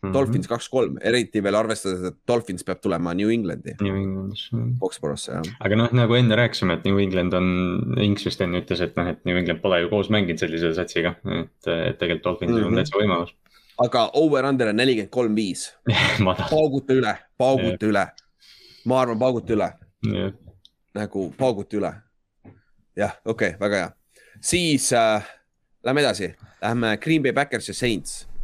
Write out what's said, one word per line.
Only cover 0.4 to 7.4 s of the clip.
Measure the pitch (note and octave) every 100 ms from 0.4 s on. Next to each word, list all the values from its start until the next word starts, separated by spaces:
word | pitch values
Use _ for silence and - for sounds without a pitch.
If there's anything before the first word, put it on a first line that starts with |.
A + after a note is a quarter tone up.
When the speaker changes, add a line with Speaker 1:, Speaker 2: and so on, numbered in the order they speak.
| B2+
Speaker 2:
kaks | A#2 -
kolm, | C3 G#2+ C2+
eriti | G#2 A#2+ A#2 A2
veel | G2 G#2
arvestades, | A2 - G2 F#2
et | F2+ E2+ -
Dolphins | A#2+ - F2+
peab | - F2+
tulema | G#2+ E2+ E2+
New | F2 G#2
Englandi. | A#2 G2 - C#2+ D2+
Speaker 1:
New | G2+ F#2+
Englandis, | F#2+ F#2+ F#2+ G#2+ -
jah. | A#2 A#2 B2
Speaker 2:
Foxborosse, | F#2 - D2+ C#2 -
jah. | - E2 A2
Speaker 1:
Aga | F#2+ G#2+
noh, | A#2
nagu | B2 A#2+ A#2
enne | B2 A2
rääkisime, | A#2 - F#2+ E2
et |
New | F#2+ G2
England | G2 F#2 F2
on, | F2+